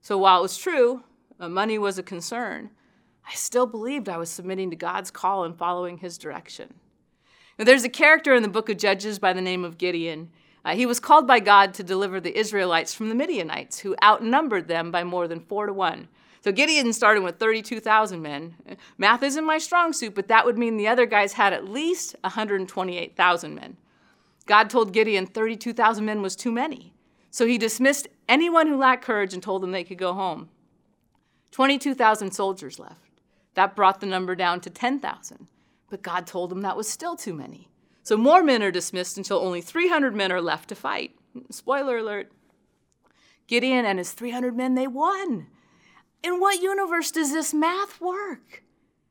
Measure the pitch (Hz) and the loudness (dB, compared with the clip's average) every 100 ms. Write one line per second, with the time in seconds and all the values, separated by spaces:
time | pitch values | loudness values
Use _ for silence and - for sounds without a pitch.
0 | - 202 190 185 185 - 370 311 240 254 | -4 2 6 6 4 -4 -2 2 2 0
1 | - _ _ _ 175 185 214 214 202 185 | -10 _ _ _ -6 -4 -2 -2 -2 -4
2 | 175 180 170 226 220 78 208 _ _ _ | -10 -12 -10 -8 -8 -10 -14 _ _ _
3 | _ _ - - - 240 247 226 233 285 | _ _ -14 -10 -2 0 0 -2 -6 -6
4 | 202 170 170 - 180 190 185 165 170 190 | -6 -8 -8 -10 -8 -6 -6 -6 -6 -6
5 | 185 - 185 196 170 170 175 180 180 175 | -8 -4 -2 -2 -4 -4 -4 -4 -6 -10
6 | 180 170 151 - - - - _ _ _ | -14 -14 -14 -14 -16 -18 -20 _ _ _
7 | _ _ _ _ _ - 220 269 240 247 | _ _ _ _ _ 2 6 6 4 4
8 | 302 311 302 247 214 202 220 202 208 196 | 6 6 6 4 4 -2 -4 -2 0 0
9 | 208 208 202 185 185 185 175 170 180 170 | -2 -2 0 0 -2 -4 -6 -4 -4 -2
10 | 165 156 165 _ _ _ - 180 247 240 | -6 -8 -14 _ _ _ -4 0 0 -2
11 | - 311 254 247 202 202 196 185 180 190 | 6 6 8 6 8 8 8 2 -4 -2
12 | 196 185 175 - 220 208 185 165 160 - | -2 -4 -4 -2 -2 0 2 0 0 -6
13 | 220 233 311 277 160 - - - 202 - | -4 -2 -2 -4 -6 -8 -10 -12 -8 6
14 | 208 214 220 262 311 202 165 165 170 175 | 6 6 4 0 0 -2 -2 -4 -2 -4
15 | 175 180 170 165 170 202 208 196 180 - | -4 -4 -4 -6 -8 -6 -4 -2 -2 -4
16 | - _ _ _ 208 190 302 302 233 220 | -12 _ _ _ -2 2 2 2 0 4
17 | 214 214 180 170 226 226 208 226 220 214 | 4 4 2 -2 -2 -2 -4 -8 2 2
18 | 214 175 156 143 165 165 - - - - | 2 -4 -10 -10 -12 -18 -20 -20 -20 0
19 | 196 240 277 285 311 311 320 349 339 294 | 2 4 0 -2 -2 -2 0 2 2 -2
20 | 226 196 190 226 240 226 233 220 208 240 | -6 -6 4 4 4 2 -2 0 2 2
21 | 233 214 202 226 202 170 - 233 330 359 | 4 2 2 2 2 2 -4 -6 -4 -4
22 | - - 185 220 214 196 185 - 185 175 | -8 -8 -8 -6 -4 -4 -4 -6 -6 -6
23 | 160 - 180 170 156 151 - - _ _ | -6 2 4 4 -4 -14 -16 -20 _ _
24 | _ _ _ _ - 208 214 247 214 196 | _ _ _ _ 4 6 6 2 2 2
25 | 220 196 185 220 220 220 240 226 220 214 | 2 0 -2 -4 -4 -4 -6 2 2 2
26 | 214 214 190 - 247 226 311 - - _ | -2 -4 -6 -6 -6 -4 -4 -8 -18 _
27 | _ _ _ - 233 247 220 226 262 277 | _ _ _ -2 0 2 -2 2 2 2
28 | - _ - 262 339 330 311 277 262 254 | -4 _ 0 2 4 4 2 2 2 2
29 | - 214 196 180 196 190 185 185 175 180 | -2 -2 -2 -6 -6 -4 -4 -6 -8 -6
30 | 185 190 190 156 160 _ _ _ _ _ | -4 -4 -4 -6 -12 _ _ _ _ _
31 | _ _ _ _ _ - 269 277 285 269 | _ _ _ _ _ 0 2 2 -2 2
32 | 220 214 196 - 196 190 139 - - - | 4 4 -2 -4 -4 -4 -12 -16 -20 -20
33 | _ _ _ _ _ - 196 196 190 196 | _ _ _ _ _ 0 0 4 2 2
34 | 202 185 180 185 180 180 175 170 247 277 | -2 -4 -4 -2 -2 -2 -8 -6 -4 -4
35 | 262 - - - - _ _ _ _ 190 | -6 -12 -16 -20 -20 _ _ _ _ -14
36 | 185 175 170 185 180 185 196 196 214 - | -8 -8 -6 -8 -8 -6 -6 -6 -8 -8
37 | 339 339 - 160 131 - _ _ _ _ | -10 -8 -10 -12 -14 -18 _ _ _ _
38 | - 214 247 349 311 240 202 180 170 185 | -2 2 6 6 6 2 0 -2 -6 -6
39 | 180 - 190 196 185 175 170 330 359 330 | -8 -10 -4 -2 -2 -6 -6 -2 0 2
40 | 269 208 190 180 170 156 - 208 - 202 | 0 0 -2 -2 -2 -4 -8 -10 -6 -6
41 | - _ _ 240 - - - 269 277 240 | -8 _ _ -20 -18 -10 -4 -2 -2 -4
42 | 220 202 202 _ _ _ _ _ _ _ | -6 -8 -12 _ _ _ _ _ _ _
43 | _ _ _ _ _ 233 254 254 220 190 | _ _ _ _ _ 0 2 0 0 -2
44 | 175 - 240 247 247 233 254 254 262 254 | -6 -10 -8 -6 -4 -2 -2 0 -2 -2
45 | 330 392 381 214 147 _ _ _ _ _ | -2 0 -4 -6 -10 _ _ _ _ _
46 | _ _ 339 359 392 381 370 392 381 339 | _ _ -6 0 0 0 0 -2 -2 -2
47 | 330 320 294 320 302 302 320 359 403 - | -2 -2 -2 -2 -2 0 0 0 -6 -6
48 | 349 370 403 277 _ - _ _ _ _ | -6 -6 -8 -12 _ -20 _ _ _ _
49 | _ | _